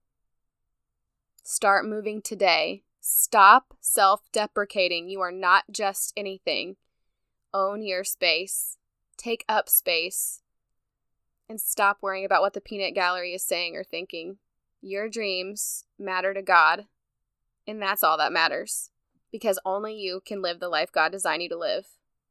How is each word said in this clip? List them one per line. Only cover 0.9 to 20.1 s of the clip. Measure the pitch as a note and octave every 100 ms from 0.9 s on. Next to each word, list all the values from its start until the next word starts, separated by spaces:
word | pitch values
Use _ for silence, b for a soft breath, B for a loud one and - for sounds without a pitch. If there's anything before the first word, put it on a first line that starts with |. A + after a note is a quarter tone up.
| _ _ _ _ _
Start | - - G#3 G3 G#3+
moving | G#3+ G#3 G#3+
today. | - G3+ F#3+ D#3+ D#3+ G3 _ _
Stop | - - - A3 G3 A#3+ - -
self-deprecating. | - - G3 G3+ _ - G#3+ - G3+ G#3 F3+ F3 E3+
You | F#3+
are | F3+
not | F#3 F#3 F#3+ -
just | G#3 G3+ G3 - -
anything. | G3 F#3+ - D#3 F3 G3 _ _ _ _ _ _ _
Own | G3 G3 G#3
your | A3 F3+
space. | G3 - F3 D#3+ G3 - - - _ _ _ -
Take | A#3 A#3 -
up | A3 -
space. | - - E3 E3+ - - - _ _ _ _ _ _ _ _ _ _ -
And | A3
stop | - - G3+ G3+
worrying | G3 F#3+
about | F#3+ F#3
what | G3
the | G3
peanut | - G#3 F#3+
gallery | - F3+ F3+ F3
is | F3+
saying | - F3 F3 D#3+
or |
thinking. | F#3+ E3+ F#3 E3+ E3 G3 _ _ _ _
Your | F#3 G3 A3
dreams | A3 G#3 F#3 F#3 G#3 - - - -
matter | G3 F#3 F#3
to | G3
God. | F#3+ F3+ D#3 F3 G#3 _ _ _ _ _ _ _ -
And | G#3+
that's | G3 G3+
all | D#3+ D#3
that | D3+
matters, | E3 E3 D#3 G#3 - - _ _ _ _
because | A3 A3+ G3
only | G3 F#3+ G#3+
you | A3 F#3+